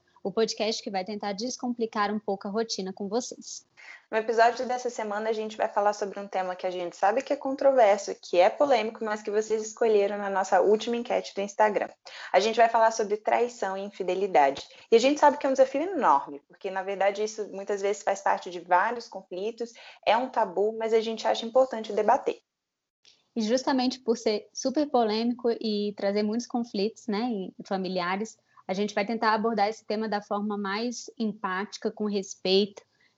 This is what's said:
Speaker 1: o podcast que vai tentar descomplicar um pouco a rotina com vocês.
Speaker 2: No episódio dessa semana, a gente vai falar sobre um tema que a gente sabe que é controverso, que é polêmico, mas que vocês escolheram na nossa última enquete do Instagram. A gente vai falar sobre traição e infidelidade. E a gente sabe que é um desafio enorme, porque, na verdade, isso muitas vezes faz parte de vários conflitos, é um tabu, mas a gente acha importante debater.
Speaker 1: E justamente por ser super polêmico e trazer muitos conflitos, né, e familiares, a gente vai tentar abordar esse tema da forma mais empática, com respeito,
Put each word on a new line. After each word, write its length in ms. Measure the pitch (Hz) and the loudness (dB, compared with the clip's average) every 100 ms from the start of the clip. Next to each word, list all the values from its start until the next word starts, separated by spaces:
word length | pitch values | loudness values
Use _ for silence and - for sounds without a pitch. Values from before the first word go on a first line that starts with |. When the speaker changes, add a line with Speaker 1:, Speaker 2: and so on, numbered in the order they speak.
| _ _ | _ _
Speaker 1:
o 80 | 202 | -6
podcast 500 | 190 220 - 214 226 | -2 -2 -2 -4 -4
que 80 | - | -6
vai 140 | 190 | -6
tentar 300 | 190 208 208 | -6 -6 -6
descomplicar 760 | 196 240 - 247 240 226 220 208 | -6 -6 -6 -6 -4 -4 -2 -2
um 80 | 214 | -2
pouco 300 | - 196 208 | -4 -6 -4
a 20 | |
rotina 440 | 202 226 - 190 | -4 -4 -6 -8
com 160 | 190 202 | -8 -4
vocês. 580 | 214 247 - - - _ _ - - _ | -4 -6 -14 -16 -18 _ _ -20 -20 _
Speaker 2:
No 80 | 220 | -6
episódio 480 | 220 226 233 240 254 | -2 4 4 4 -6
dessa 240 | 247 247 | -4 -6
semana, 400 | 240 214 202 220 | -6 -6 -4 -4
a 40 | |
gente 240 | 214 220 214 | -4 -4 -4
vai 100 | 196 | -2
falar 240 | 214 208 | 2 0
sobre 260 | 208 202 190 | 0 -6 -8
um 120 | 202 | -8
tema 260 | 190 185 180 | -6 -4 -4
que 100 | 185 | -6
a 60 | |
gente 240 | 180 175 - | -4 -8 0
sabe 260 | 196 226 | 2 2
que 120 | 262 | -2
é 20 | 277 | -4
controverso, 800 | 269 269 277 262 214 208 - 190 | -4 2 4 6 6 6 0 -10
que 180 | - 180 | -2 4
é 100 | 180 | 4
polêmico, 540 | - 285 247 214 220 | 4 2 2 0 -6
mas 180 | 220 214 | -6 -6
que 80 | 214 | -2
vocês 320 | 208 214 220 | -2 0 -2
escolheram 560 | 220 - 233 208 202 202 | -4 -2 2 4 2 0
na 120 | 202 | -2
nossa 320 | 190 202 190 | -2 2 4
última 340 | 185 214 220 233 | 4 2 2 -4
enquete 400 | 240 190 185 - | -2 -2 -2 -8
do 60 | |
Instagram. 480 | 202 - 214 190 - - - - - | -8 2 2 2 -4 -10 -20 -16 0
A 80 | 185 | 2
gente 160 | 208 226 | 2 4
vai 140 | 226 | 4
falar 220 | 226 226 | 6 4
sobre 260 | 226 208 214 | 2 -2 -2
traição 600 | - 226 240 240 196 190 | 0 2 0 -2 -6 -6
e 40 | |
infidelidade. 840 | 202 - 180 185 196 165 139 143 - - - | -8 -6 -2 0 2 6 6 2 -10 -20 4
E 60 | 226 | 6
a 40 | |
gente 200 | 254 294 | 6 6
sabe 180 | 294 277 | 6 6
que 80 | 277 | -2
é 40 | |
um 40 | |
desafio 280 | 269 262 277 | 4 4 2
enorme, 600 | 339 370 190 143 143 143 _ | -2 2 4 4 2 -12 _
porque, 240 | 175 196 | _ -8
na 120 | 190 | -6
verdade, 380 | 185 196 196 202 | -6 0 0 0
isso 280 | 214 214 202 | -4 -6 -10
muitas 300 | 190 196 202 | -10 -6 -4
vezes 200 | 196 208 | -2 -2
faz 200 | - 196 | -2 -2
parte 280 | - 196 - | 0 -2 -4
de 120 | 175 | -12
vários 480 | 175 180 208 240 233 | 0 2 2 -4 -10
conflitos, 640 | 190 190 180 208 233 233 - - - - | -16 -12 -8 -8 -8 -12 -12 -20 -6 2
é 100 | 214 | 2
um 140 | 247 | 2
tabu, 440 | 240 208 175 208 226 | 0 0 2 0 0
mas 140 | 226 | 2
a 80 | 226 | 2
gente 260 | 220 220 226 | 2 -2 -2
acha 180 | 220 226 | -2 2
importante 460 | 254 262 226 220 | 2 2 0 -4
debater. 480 | 208 208 269 - - _ _ _ _ _ _ _ _ _ - | 0 4 4 2 -6 _ _ _ _ _ _ _ _ _ -6
Speaker 1:
E 60 | |
justamente 580 | 214 254 262 269 254 254 | 0 0 2 0 0 -2
por 160 | - 226 | -4 -2
ser 320 | - 208 - | 0 -2 -6
super 340 | - 262 262 294 | -6 -4 -2 0
polêmico 640 | 254 220 214 233 247 233 233 | 2 2 0 -2 -2 -2 -2
e 320 | 226 208 208 208 | -2 -2 -4 -2
trazer 240 | 202 202 | -2 0
muitos 240 | 214 226 240 | 0 -2 -4
conflitos, 640 | 240 233 208 202 - - | -6 -4 -2 -4 -4 -6
né, 200 | 202 247 | -4 -2
e 360 | 214 185 - - | -4 -8 -12 -6
familiares, 720 | 190 185 185 175 196 220 - _ _ - | -4 -2 -4 -2 -4 -6 -10 _ _ -8
a 60 | |
gente 200 | 190 208 | -4 -2
vai 120 | 208 202 | -2 -4
tentar 280 | 226 220 | 0 0
abordar 360 | 220 220 220 202 | 2 0 0 0
esse 140 | 220 _ | -2 _
tema 220 | 214 220 | -4 -2
da 140 | 208 | -4
forma 340 | 202 208 208 202 | -4 -4 -4 -4
mais 540 | 196 202 240 233 - - | -4 -4 -6 -8 -14 -6
empática, 720 | 220 208 196 185 208 - 226 | -6 -4 -4 -4 -6 -6 -8
com 160 | 208 214 | -4 -4
respeito, 800 | 202 190 - 185 190 202 - _ _ _ | -4 -6 -6 2 2 2 -4 _ _ _